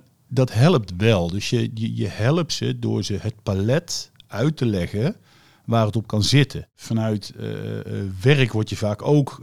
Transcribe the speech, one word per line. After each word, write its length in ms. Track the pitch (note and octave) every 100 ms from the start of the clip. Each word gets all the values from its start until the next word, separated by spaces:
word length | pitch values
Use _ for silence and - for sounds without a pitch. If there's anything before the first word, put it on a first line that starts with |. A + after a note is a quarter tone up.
| - _ -
dat 240 | B2+ C3
helpt 400 | G#2 C#3+ D#3+ F#2 F2
wel. 320 | A2 G#2 E2+
Dus 200 | F#2+ -
je, 200 | B2 A2+
je, 220 | A2 A2+ A2+
je 100 | A2
helpt 440 | - A2 E3 E3
ze 260 | - B2+ B2+
door 260 | A#2 A2
ze 140 | G2+ G2
het 140 | G#2+ -
palet 680 | - F#2+ G#2 D3 - - - _ -
uit 300 | G2+ C#3 D3+
te 100 | A#2+
leggen 500 | G2 E2+ G2+ A#2 A3+ _ _ _ _
waar 220 | - A2+ G#2+
het 100 | G#2
op 100 | G#2
kan 160 | G#2+
zitten. 460 | G2 C#3 C#3 D#2+ - _
Vanuit, 560 | - A2+ A2 G#2+ - A#2
eh, 400 | G#2+ G#2+ G#2+ G#2+
eh, 60 | G#2 G#2+ G2 F#2+
werk 300 | A#2 C#3+ B2+
word 180 | A2 G#2+
je 60 | -
vaak 260 | G#2+ G#2+
ook, 360 | - D3 C3+ -